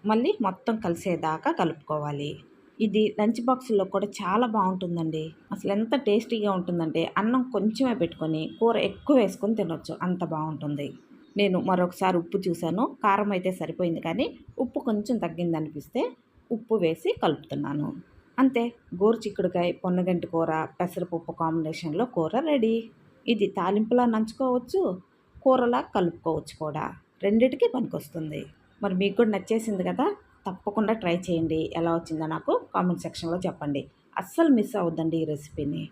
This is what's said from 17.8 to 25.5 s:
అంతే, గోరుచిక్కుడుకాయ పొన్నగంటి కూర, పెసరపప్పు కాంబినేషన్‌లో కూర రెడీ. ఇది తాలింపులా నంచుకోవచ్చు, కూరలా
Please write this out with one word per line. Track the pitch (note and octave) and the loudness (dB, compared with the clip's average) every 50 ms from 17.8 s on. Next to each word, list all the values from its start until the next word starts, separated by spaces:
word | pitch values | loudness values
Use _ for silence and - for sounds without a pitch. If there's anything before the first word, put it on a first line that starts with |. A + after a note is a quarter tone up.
| C#3+ - - - - _ - - _ _ _ | -4 -4 -6 -10 -14 _ -20 -20 _ _ _
అంతే, | - C4+ C4 C4 A#3 A#3 A#3+ - _ _ - F3 | 2 2 4 4 2 0 0 -6 _ _ -14 -2
గోరుచిక్కుడుకాయ | F3 G3 A3 A#3 A3+ - G#3 G3+ - F3+ F3+ - F3+ F3 F3 | 2 4 4 4 2 -2 -6 -4 -2 -2 0 2 2 0 0
పొన్నగంటి | - - - F#3 F3+ F3+ F3+ F#3 F3+ E3+ F3+ | -2 -2 -2 0 0 2 2 2 0 0 -2
కూర, | - - E3 E3 D#3+ D#3+ D#3+ D#3 - - | -2 0 0 0 2 0 -2 -2 -4 -4
పెసరపప్పు | _ F3+ F3 - F#3 F3 - F3 E3 E3+ - | _ -4 -4 -2 -6 -6 -4 -6 -6 -6 -8
కాంబినేషన్‌లో | F3 - E3 D#3+ D#3+ E3 D#3 D#3 D#3 - E3+ D#3+ D3 F3+ A#3+ | -6 -2 -2 0 0 0 -2 -4 -6 -6 -6 -4 0 0 -2
కూర | B3 - F3 D#3+ D#3 G#3 B3 | 0 0 -2 0 0 0 0
రెడీ. | D#4+ D#4 D4 C4+ A3 A3+ A3+ A3+ A3+ - - - - - _ _ _ | 2 2 2 4 4 2 2 0 -2 -6 -18 -20 -20 -20 _ _ _
ఇది | - A#3 G3 G3+ | -2 0 0 0
తాలింపులా | F#3+ - G3 E3+ F#3 G3+ G#3 A3 A3 B3 B3 B3 | -2 0 -2 0 0 2 0 2 2 2 4 4
నంచుకోవచ్చు, | A#3+ A3 A3 A3 A3 - - C4+ B3+ B3 B3 B3 B3 - F#4+ F#4 A#3 F3+ F#3 - _ _ _ _ _ _ | 4 2 0 -2 -2 -4 -4 -2 0 0 -2 -2 -2 -2 0 0 0 -2 -6 -10 _ _ _ _ _ _
కూరలా | - - C4+ | 0 4 4